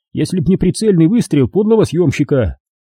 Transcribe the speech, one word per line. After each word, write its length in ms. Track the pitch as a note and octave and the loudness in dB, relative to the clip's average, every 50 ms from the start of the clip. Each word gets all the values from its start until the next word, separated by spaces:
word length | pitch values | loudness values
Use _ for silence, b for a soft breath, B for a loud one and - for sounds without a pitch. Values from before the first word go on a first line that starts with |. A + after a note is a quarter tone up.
| _ _ - | _ _ -6
если 260 | - D3+ - - F#3 | -6 -6 -4 -4 -2
б 60 | C3+ | 0
не 100 | D#3+ F#3+ | 0 0
прицельный 500 | - F#3 F#3 - - A3 A3 F#3+ E3 E3 | 0 0 -2 -2 0 0 0 2 4 2
выстрел 400 | D#3+ A3+ A#3+ F3 - - D3 C3 | 2 2 0 0 0 0 0 0
подлого 360 | A2 - F3+ G#3+ G#3+ A3+ A3 F3 | 0 0 -2 0 2 2 2 2
съёмщика. 760 | - - E3+ F3+ D#3 - - D3 - D3 C3 A2+ E2 C#2 - _ _ _ _ | 0 0 0 0 0 0 -2 -2 0 0 0 0 -2 -6 -10 _ _ _ _